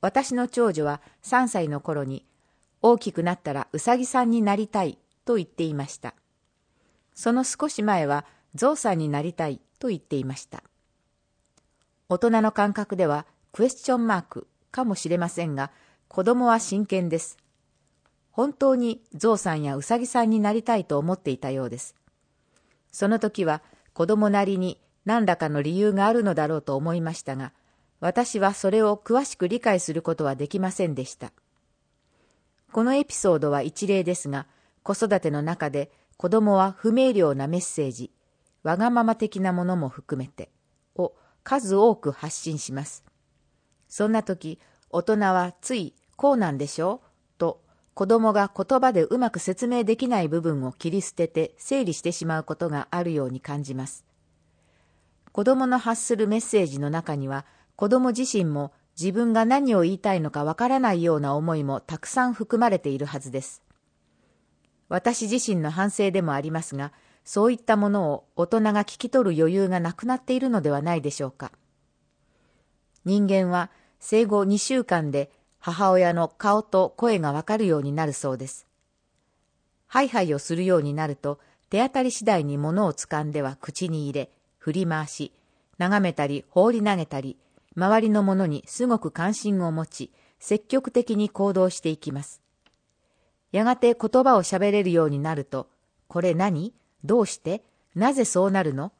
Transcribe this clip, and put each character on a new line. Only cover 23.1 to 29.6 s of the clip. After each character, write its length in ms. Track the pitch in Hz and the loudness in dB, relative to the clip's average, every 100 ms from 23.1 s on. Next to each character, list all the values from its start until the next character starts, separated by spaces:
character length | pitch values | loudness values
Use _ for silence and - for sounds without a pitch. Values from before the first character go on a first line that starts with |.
| 220 | 0
時 280 | 220 214 170 | 0 -2 -2
は 160 | 156 _ _ _ | -2 _ _ _
子 120 | - 170 | -4 0
供 220 | 214 214 | 2 4
な 160 | 202 | 2
り 140 | 196 190 | 2 0
に 200 | 185 - _ _ | -4 -6 _ _
何 220 | - 233 208 | -2 0 2
ら 100 | 170 | 0
か 120 | 156 | 0
の 140 | 147 | -2
理 160 | 147 175 | -2 0
由 140 | 208 | 2
が 140 | 196 196 | 2 2
あ 60 | |
る 100 | 233 | 2
の 120 | 208 | 2
だ 120 | 160 151 | 0 0
ろ 100 | 156 | -2
う 60 | |
と 140 | 143 139 | -2 -4
思 180 | 160 | -2
い 60 | 170 | -4
ま 120 | 165 | -4
し 100 | 160 | -8
た 140 | - 135 | -10 -10
が、 160 | 131 _ _ _ _ _ | -10 _ _ _ _ _
私 400 | 170 180 240 220 | -2 0 -2 0
は 140 | 196 | 0
そ 160 | 202 196 | 0 0
れ 120 | 214 | 2
を 140 | 214 208 | 2 0
詳 260 | - 233 | 0 0
し 120 | 277 - | 0 -4
く 120 | 180 | -2
理 120 | 233 | 0